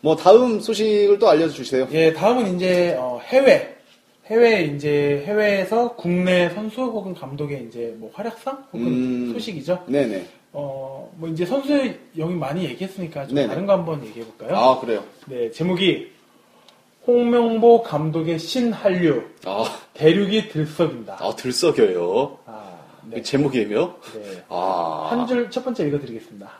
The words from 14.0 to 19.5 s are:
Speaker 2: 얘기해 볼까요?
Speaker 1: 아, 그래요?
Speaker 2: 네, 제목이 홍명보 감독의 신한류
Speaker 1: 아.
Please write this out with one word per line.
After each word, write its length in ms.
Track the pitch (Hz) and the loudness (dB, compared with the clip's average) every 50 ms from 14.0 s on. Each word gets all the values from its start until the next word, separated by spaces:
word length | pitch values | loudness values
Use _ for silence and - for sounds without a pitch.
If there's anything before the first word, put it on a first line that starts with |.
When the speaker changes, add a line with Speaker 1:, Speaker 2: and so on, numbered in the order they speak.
| 123 | -8
Speaker 2:
얘기해 200 | 110 - 117 113 | -12 -14 -14 -14
볼까요? 280 | 107 - _ - 117 170 | -14 -14 _ -6 -4 0
Speaker 1:
아, 220 | 202 226 131 131 - | 4 6 6 4 4
그래요? 220 | 135 120 113 101 95 - - _ - | 2 -2 -2 -2 -2 -8 -20 _ -18
Speaker 2:
네, 240 | - 135 123 120 113 | -12 -6 -6 -6 -6
제목이 600 | - - 160 180 185 175 196 185 143 - - - _ _ _ _ _ _ _ _ _ _ _ - _ _ _ _ _ _ _ | -4 -4 -2 -2 0 2 2 2 2 0 -4 -12 _ _ _ _ _ _ _ _ _ _ _ -20 _ _ _ _ _ _ _
홍명보 760 | - 240 240 240 233 240 240 233 226 226 220 226 233 233 226 226 | 2 4 4 4 4 4 4 2 2 2 4 8 8 8 8 6
감독의 560 | - 156 147 156 156 151 165 160 165 165 160 | 0 -4 -2 -2 -2 -2 -2 -2 -2 -2 -4
신한류 840 | 160 - - 262 240 233 214 - - 202 185 180 175 160 139 120 113 - - _ - | -4 -4 -2 0 0 0 -2 0 0 0 2 4 2 2 2 2 -2 -8 -18 _ -10
Speaker 1:
아. 200 | 92 | -8